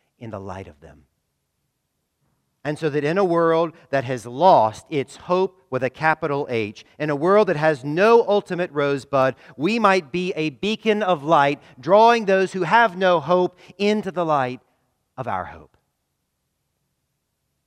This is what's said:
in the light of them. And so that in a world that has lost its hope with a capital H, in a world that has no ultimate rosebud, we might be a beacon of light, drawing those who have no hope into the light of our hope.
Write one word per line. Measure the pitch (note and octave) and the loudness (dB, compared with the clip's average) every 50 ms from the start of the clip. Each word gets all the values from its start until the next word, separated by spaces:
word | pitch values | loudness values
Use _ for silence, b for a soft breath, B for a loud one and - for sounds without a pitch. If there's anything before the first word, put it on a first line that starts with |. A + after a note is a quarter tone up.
| _ _ _ _ | _ _ _ _
in | B2 A2 | -16 -14
the | G#2 G2 | -14 -12
light | G2 G2+ G#2 G2 F#2+ | -12 -12 -14 -14 -16
of | F2+ D#2+ _ | -18 -20 _
them. | - - - D2 C#2 _ _ _ _ _ _ _ _ _ _ _ _ _ _ _ _ _ _ _ _ _ _ _ _ _ _ _ _ _ _ _ | -20 -20 -20 _ _ _ _ _ _ _ _ _ _ _ _ _ _ _ _ _ _ _ _ _ _ _ _ _ _ _ _ _ _ _ _ _
And | - C#3+ D3+ - | -10 -10 -6 -6
so | D#3+ D3+ | -4 -4
that | C#3 D3+ C#3+ | -2 -2 -2
in | D3 E3 | -2 0
a | G3+ G3+ | 0 0
world | F3 E3+ E3+ E3 E3 D#3+ E3 E3+ D#3+ D#3 b b b | 0 0 0 2 2 2 0 -2 -4 -6 b b b
that | - C#3 B2+ | -4 -4 -4
has | C3+ C3 A#2+ G#2+ | -4 -6 -8 -10
lost | A#2+ A#2+ C3+ E3+ F#3+ E3+ C3 A2 A2 - - - - | -10 -4 2 4 4 6 6 4 2 -2 -8 -12 -8
its | D#3+ C#3+ B2+ - - | -6 -6 -6 -6 -10
hope | - - - F3+ F#3 F#3+ F#3+ - _ _ _ | -12 -6 -2 -2 -2 -2 -2 -6 _ _ _
with | B2+ B2+ | -6 -4
a | C3+ B2 | -4 -6
capital | - - D#3 D#3+ D#3 - E3 D3 C#3+ C#3 C#3+ - | -4 -2 -2 -2 0 -2 -4 -4 -4 -6 -6 -4
H, | B2 A2+ G#2+ G2+ - - b b b - | -4 -4 -4 -6 -8 -14 b b b -8
in | D3+ D#3 | -6 -6
a | D3 | -4
world | C#3 D3+ F3+ G3 G#3+ G#3+ F#3+ | -2 0 2 2 2 2 0
that | E3 | 0
has | D3 D#3 D#3+ D#3 B2+ C3 | 0 0 0 0 -2 -4
no | D3 D3+ F3 G3+ A3+ A#3 A#3 - - | -6 -2 2 4 6 6 6 4 2
ultimate | G3+ G#3 - - F#3 E3+ F3+ E3 | 0 -2 -2 -4 -6 -6 -6 -4
rosebud, | C#3 D3 C#3+ C#3+ C#3+ C#3 A2+ - C#3 C3+ C3 C3+ B2+ B B B B | -4 -2 -2 -2 -2 -4 -4 -2 0 2 2 0 -2 B B B B
we | - C#3+ F#3+ A3+ A#3+ | -4 -2 -2 0 2
might | A3 G3 F#3+ F#3+ D#3+ C3 | 2 2 2 2 -2 -4
be | - F3+ F3+ F3 - | -6 -6 -4 -4 -4
a | D#3 D#3 D#3 | -4 -6 -6
beacon | C3+ - - G#3 A3 G#3+ - A3 G#3 G#3 | -6 -6 -4 -4 -4 -2 -2 -2 -2 0
of | G#3+ F#3 F3+ D3 C3+ | 0 -2 -2 -2 0
light, | D3+ E3 D3 C#3 C#3+ D3 B B B B C3 | 2 4 4 4 2 0 B B B B -8
drawing | B2+ D#3 F#3+ G#3+ A3+ A#3 A#3 A#3 G#3+ | 0 4 4 6 6 6 4 2 2
those | F#3 F#3+ F#3+ F#3+ F3+ | 0 0 0 0 -2
who | - F#3 F3+ | -4 -4 -2
have | D#3 G3 A#3 A#3 G#3+ F3 F#3 | 2 4 4 4 2 0 0
no | F#3+ F#3 F3+ D#3+ | 0 2 2 0
hope | C3 D#3 F3+ F3+ F3+ F3 B B B B B - | 0 0 0 2 0 0 B B B B B -4
into | G3+ G#3 G#3+ G#3+ - G3 | -2 0 0 -2 -4 -6
the | D3 E3+ E3+ | -6 -4 -2
light | D#3+ D3+ C#3 C3 B2+ B2+ B2+ _ _ _ _ _ _ _ _ _ _ _ | 0 0 0 -2 -2 -6 -10 _ _ _ _ _ _ _ _ _ _ _
of | - B2 | -12 -8
our | A#2 G2+ F#2 F2 | -6 -6 -6 -8
hope. | D#2+ D#2+ D2+ D2 _ _ _ _ _ _ _ _ _ _ _ _ _ _ _ _ _ _ _ _ _ _ _ _ _ _ _ _ _ _ _ _ _ _ _ _ _ _ _ _ | -10 -14 -20 -20 _ _ _ _ _ _ _ _ _ _ _ _ _ _ _ _ _ _ _ _ _ _ _ _ _ _ _ _ _ _ _ _ _ _ _ _ _ _ _ _